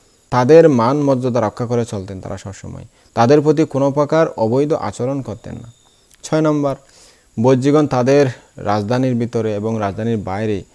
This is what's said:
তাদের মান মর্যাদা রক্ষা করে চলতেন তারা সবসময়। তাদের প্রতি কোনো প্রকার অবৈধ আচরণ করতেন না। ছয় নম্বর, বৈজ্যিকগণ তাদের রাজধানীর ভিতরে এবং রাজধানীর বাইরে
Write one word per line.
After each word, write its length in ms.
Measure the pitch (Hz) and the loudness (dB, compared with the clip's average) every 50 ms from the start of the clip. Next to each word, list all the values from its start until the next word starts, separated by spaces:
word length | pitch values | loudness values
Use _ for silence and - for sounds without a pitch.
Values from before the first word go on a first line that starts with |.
| _ _ _ _ _ _ | _ _ _ _ _ _
তাদের 380 | 127 123 127 127 156 165 165 160 | -2 0 4 8 8 8 8 8
মান 340 | 139 117 113 123 139 147 143 | 6 4 2 0 0 0 0
মর্যাদা 440 | 139 135 123 127 131 117 123 107 | 0 0 0 0 -2 -2 -2 -2
রক্ষা 200 | 104 - - 120 | -2 -4 -6 -6
করে 180 | 113 123 120 113 | -4 -2 -2 -2
চলতেন 360 | - 117 101 92 92 98 95 | -4 -6 -10 -10 -10 -12 -12
তারা 180 | 90 101 98 95 | -10 -12 -12 -12
সবসময়। 460 | - 101 95 - - 95 87 90 90 - _ _ _ _ _ | -12 -14 -16 -14 -16 -16 -16 -16 -18 -20 _ _ _ _ _
তাদের 260 | - 117 120 147 151 | 0 4 4 4 4
প্রতি 240 | 147 156 151 156 160 | 4 2 2 2 0
কোনো 260 | 143 - 135 139 139 | -2 0 -2 -2 0
প্রকার 380 | 135 147 147 143 156 160 165 - | 0 -2 -2 0 2 2 0 0
অবৈধ 440 | - - 113 110 120 135 147 147 - | 0 -2 -2 0 0 0 0 0 -2
আচরণ 500 | - - 104 - - 120 131 - 139 - | -4 -4 -6 -6 -6 -6 -6 -6 -6 -8
করতেন 320 | 113 101 - - 92 90 | -10 -12 -14 -14 -16 -16
না। 180 | - 113 - - _ _ _ _ _ _ _ _ _ - | -16 -16 -18 -20 _ _ _ _ _ _ _ _ _ -8
ছয় 180 | - 160 156 | -2 -2 0
নম্বর, 360 | 160 156 151 147 143 139 135 - _ _ _ - - - _ _ _ _ _ 113 | 2 2 0 0 -2 -2 -4 -6 _ _ _ -20 -20 -20 _ _ _ _ _ 0
বৈজ্যিকগণ 460 | 113 127 135 127 127 143 143 156 151 | 2 4 4 4 2 2 2 2 2
তাদের 400 | 139 131 127 123 131 139 143 143 127 120 - - _ _ | 2 0 0 2 2 4 4 2 2 -2 -6 -16 _ _
রাজধানীর 580 | - - 101 104 107 101 101 123 127 131 131 123 | -10 -4 -2 -2 -2 -2 -2 -2 -2 0 -2 -2
ভিতরে 400 | 117 120 117 - 117 110 110 104 | -2 -4 -4 -4 -4 -4 -4 -4
এবং 240 | 104 104 113 113 110 | -4 -4 -4 -4 -4
রাজধানীর 380 | 104 98 92 101 110 117 117 | -4 -6 -6 -4 -4 -4 -4
বাইরে 460 | 107 92 92 95 101 110 107 104 92 - - | -4 -4 -6 -6 -6 -4 -4 -4 -6 -6 -12